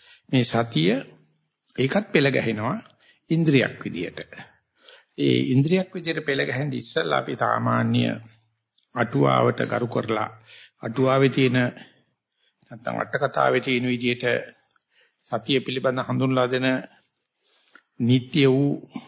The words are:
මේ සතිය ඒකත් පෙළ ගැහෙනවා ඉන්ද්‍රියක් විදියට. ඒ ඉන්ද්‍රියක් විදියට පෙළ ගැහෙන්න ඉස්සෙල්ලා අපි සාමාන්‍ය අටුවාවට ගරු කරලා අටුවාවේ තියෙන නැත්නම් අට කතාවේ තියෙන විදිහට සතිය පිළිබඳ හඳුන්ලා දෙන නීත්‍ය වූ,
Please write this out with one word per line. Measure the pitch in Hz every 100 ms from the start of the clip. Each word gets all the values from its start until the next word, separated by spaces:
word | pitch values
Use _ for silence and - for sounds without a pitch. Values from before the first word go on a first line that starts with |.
| - - _
මේ | 131
සතිය | 117 113 117 - 170 262 - - _ _ _ _ _ -
ඒකත් | 131 202 208
පෙළ | 170 139
ගැහෙනවා | 131 110 107 113 214 - _ _ _ -
ඉන්ද්‍රියක් | 165 160 139 101 -
විදියට. | - 80 87 - - - - _ _ _ - - _
ඒ | - 143 123 135
ඉන්ද්‍රියක් | 127 147 185 185
විදියට | 185 160 156
පෙළ | 156 139
ගැහෙන්න | 143 127 147
ඉස්සෙල්ලා | 127 - 160 165 139
අපි | 143 131
සාමාන්‍ය | 113 113 117 117 117 120 117 113 - - _ _ _ _ _
අටුවාවට | - - 139 139 127 120 120 113
ගරු | 113 117
කරලා | 120 113 110 107 - - - - _
අටුවාවේ | 117 113 131 135 139
තියෙන | 127 131 127 123 - - _ _ _ _ _ _ _ _
නැත්නම් | - - 117
අට | 104 135
කතාවේ | 139 147 135 127
තියෙන | 131 123 123
විදිහට | 123 120 120 123 120 - - _ _ _ _ _ _
සතිය | - 117 - 135
පිළිබඳ | 120 127 131 127
හඳුන්ලා | 123 127 131 127 123
දෙන | 127 131 131 - _ _ _ _ _ _ _ _ - _ -
නීත්‍ය | 117 127 123 156
වූ, | 135 131 143 - - -